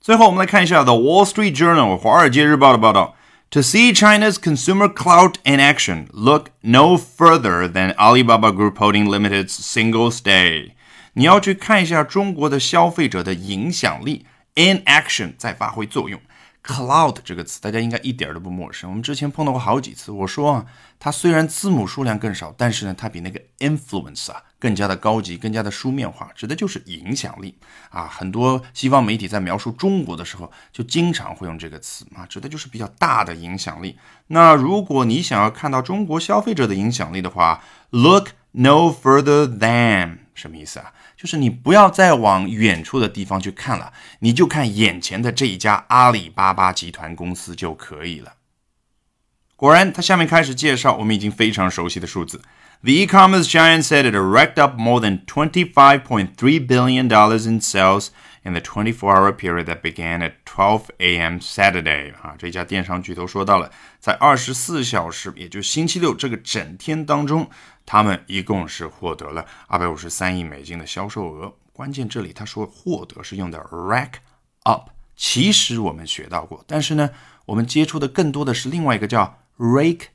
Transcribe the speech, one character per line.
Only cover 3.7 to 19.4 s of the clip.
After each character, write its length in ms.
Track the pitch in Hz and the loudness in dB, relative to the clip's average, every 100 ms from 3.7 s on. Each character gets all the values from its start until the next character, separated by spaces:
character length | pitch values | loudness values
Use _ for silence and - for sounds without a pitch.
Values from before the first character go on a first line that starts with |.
| 220 240 196 | 4 4 6
China's 420 | 208 208 214 190 | 6 6 2 0
consumer 540 | 175 143 - 190 202 | -2 -2 0 2 2
clout 440 | - 180 175 180 - | 0 4 6 6 2
in 160 | 135 139 | 0 4
action, 480 | 139 147 - 85 - | 4 2 -2 -4 -8
look 380 | - 113 147 - _ | -2 2 2 0 _
no 360 | 110 127 156 175 | 2 6 6 4
further 760 | - - 165 160 113 87 90 | 0 4 4 6 2 0 0
than 220 | 90 92 | 0 -2
Alibaba 580 | - 107 123 120 113 107 | 4 6 6 4 4 4
Group 260 | 95 104 98 | 2 -2 2
Holding 280 | 104 101 104 | 0 2 0
Limited's 540 | 101 104 98 95 - | 0 0 -2 -4 -10
Singles 580 | - 120 113 113 120 120 | -6 -2 0 2 0 -2
Day。 540 | 101 95 90 80 - _ _ - - | 2 4 2 0 -10 _ _ -20 -12
你 100 | - | 0
要 160 | 147 202 | 4 4
去 140 | 196 | 4
看 300 | 196 - 214 | -4 0 0
一 20 | 170 | 2
下 180 | 170 | -2
中 300 | 143 190 202 | -2 -2 -4
国 160 | 175 147 | -4 -2
的 100 | 139 | -2
消 300 | - 175 170 | 0 2 0
费 180 | 165 139 | 0 -2
者 160 | 92 | -2
的 120 | 90 90 | -6 -6
影 360 | 98 98 135 | -6 -6 -6
响 320 | 175 107 73 | -4 -4 -6
力 220 | 120 151 _ _ _ - | -8 -10 _ _ _ 2
in 280 | 180 190 - | 2 2 2
action 500 | 147 - - 90 - | 2 2 -6 -8 -8
在 160 | 120 | -10
发 160 | - 107 | -6 -8
挥 160 | 113 107 | -6 -8
作 240 | 139 87 | -6 -6
用。 100 | 98 _ _ _ _ | -10 _ _ _ _
Clout 540 | - 120 123 151 156 - - | -12 -8 0 2 2 -2 -12
这 100 | 87 | -12
个 80 | |
词 180 | 82 - | -12 -10
大 80 | 107 | -6
家 80 | 110 | -4
应 120 | 117 | -4
该 80 | 117 | -6
一 160 | 131 | -8
点 180 | 123 73 | -8 -10
儿 20 | |
都 60 | 80 | -10
不 100 | 92 | -12
陌 220 | 90 85 | -12 -12
生， 180 | - 90 | -16 -12
我 40 | |
们 100 | 98 | -10
之 100 | 120 | -8
前 160 | 143 143 | -8 -8
碰 160 | 139 | -6